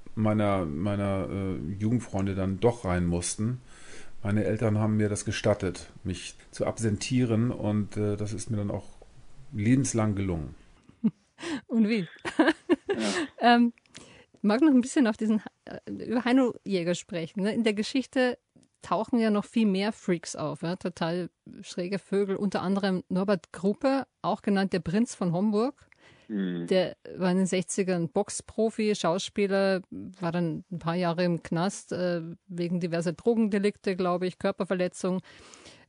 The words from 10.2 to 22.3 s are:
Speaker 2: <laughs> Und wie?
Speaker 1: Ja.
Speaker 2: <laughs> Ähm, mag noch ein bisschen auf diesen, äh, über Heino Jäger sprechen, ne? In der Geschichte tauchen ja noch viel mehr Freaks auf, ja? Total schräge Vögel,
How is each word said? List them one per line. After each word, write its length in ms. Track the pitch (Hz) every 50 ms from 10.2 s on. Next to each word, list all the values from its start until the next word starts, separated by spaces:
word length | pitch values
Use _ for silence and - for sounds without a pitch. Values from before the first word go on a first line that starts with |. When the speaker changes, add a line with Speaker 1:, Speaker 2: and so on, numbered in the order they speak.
| 98 95 87 82 76 64 - - - - - - _ _ - _ -
Speaker 2:
<laughs> 640 | 214 - _ _ _ _ - - 339 320 247 -
Und 200 | - 262 226 220 202
wie? 180 | 240 220 175 - - - - - -
Speaker 1:
Ja. 100 | - 302 285 320 - - - 339 - _
Speaker 2:
<laughs> 180 | - 392 233 220 208 196 370 311 277 - -
Ähm, 320 | - 240 240 240 240 233 - _ _ _ - - - - - - - _ _ -
mag 200 | - 202 208 269
noch 100 | 320 311 269
ein 60 | 254
bisschen 240 | 233 262 - 320 262
auf 100 | 214 214
diesen, 240 | - 226 214 220 214 - - _ _ -
äh, 140 | - - - - - 202 - -
über 180 | - 220 247 220
Heino 300 | 240 247 269 262 240 - - -
Jäger 320 | 190 196 180 165 175 175
sprechen, 460 | - - - 208 170 165 156 - 202 185
ne? 100 | 214 208
In 100 | 233 226
der 100 | 220 208
Geschichte 640 | 202 214 - - 277 247 - - 269 254 247 240 - _ _ _ - _ _ _ _
tauchen 380 | - - 180 170 220 - - 233
ja 100 | 226 220
noch 140 | 208 208 196
viel 200 | - - 233 220
mehr 240 | 208 190 190 202 214
Freaks 440 | 220 - - - 180 165 - - -
auf, 240 | - 156 147 143 -
ja? 140 | - 165 180
Total 520 | 180 - 185 175 - 180 165 170 180 175 156 _ _ - - - -
schräge 380 | - - - - 175 180 196 190
Vögel, 380 | - - 196 196 202 190